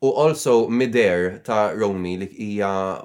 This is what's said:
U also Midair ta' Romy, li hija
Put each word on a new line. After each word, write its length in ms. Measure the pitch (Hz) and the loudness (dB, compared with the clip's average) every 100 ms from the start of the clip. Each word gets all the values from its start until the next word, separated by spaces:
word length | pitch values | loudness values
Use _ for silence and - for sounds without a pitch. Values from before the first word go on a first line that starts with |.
U 100 | 135 | -2
also 540 | 127 156 151 139 120 113 | 2 2 2 2 2 2
Midair 680 | 120 127 120 104 87 90 - | 0 0 4 4 2 0 -4
ta' 280 | - 107 104 | -2 0 0
Romy, 420 | 107 104 95 90 92 | 0 -2 -2 -4 -6
li 80 | 95 | -8
hija 380 | - 107 104 98 95 95 82 | -10 -6 -2 -2 -2 -4 -6